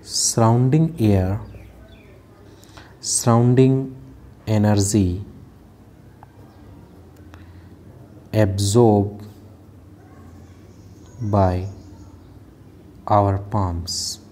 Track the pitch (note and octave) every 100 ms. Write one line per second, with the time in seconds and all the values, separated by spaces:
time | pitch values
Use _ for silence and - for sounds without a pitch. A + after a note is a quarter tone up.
0 | - - - - A2+ A#2+ C3 D3+ D#3+ -
1 | G#2+ G2+ F#2 G2+ - - - - - -
2 | - - - - - - - - - -
3 | - - - A#2 A#2+ B2 C3 C3 C3+ -
4 | - - - - - G#2+ G#2+ G#2 G2 A2
5 | F#2 F2+ G#2 - - - - - - -
6 | - - - - - - - - - -
7 | - - - - - - - - - -
8 | - - - G#2+ G#2+ G2 G2+ A2+ A#2 G#2
9 | G2+ - - - - - - - - -
10 | - - - - - - - - - -
11 | - - A2 G2+ F#2+ F2+ F#2+ - - -
12 | - - - - - - - - - -
13 | - G#2+ G2+ G2 G2+ G#2+ F#2 E2+ E2+ -
14 | - - -